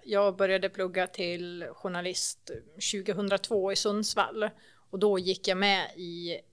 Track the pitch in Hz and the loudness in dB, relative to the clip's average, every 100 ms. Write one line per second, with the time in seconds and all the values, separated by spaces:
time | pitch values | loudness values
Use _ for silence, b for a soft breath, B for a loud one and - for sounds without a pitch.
0 | - 202 202 190 190 190 190 196 185 180 | 0 2 4 4 2 2 0 -2 -4 -2
1 | 180 - 175 175 175 175 139 - 190 175 | -2 -2 -4 -4 -8 -10 -12 -8 -6 -4
2 | 139 151 - - - 113 - 185 - 202 | -4 -4 -4 -6 -12 -14 -14 -6 -4 -2
3 | 190 190 202 196 - 214 190 190 214 208 | -2 -2 2 0 2 0 2 0 0 0
4 | 208 202 - 220 208 - b b b 190 | 0 0 0 0 -4 -4 b b b 2
5 | 208 190 185 180 - 185 202 190 156 - | 4 4 2 -2 0 2 4 4 0 -8
6 | 170 170 170 160 - | -10 -8 -6 -8 -8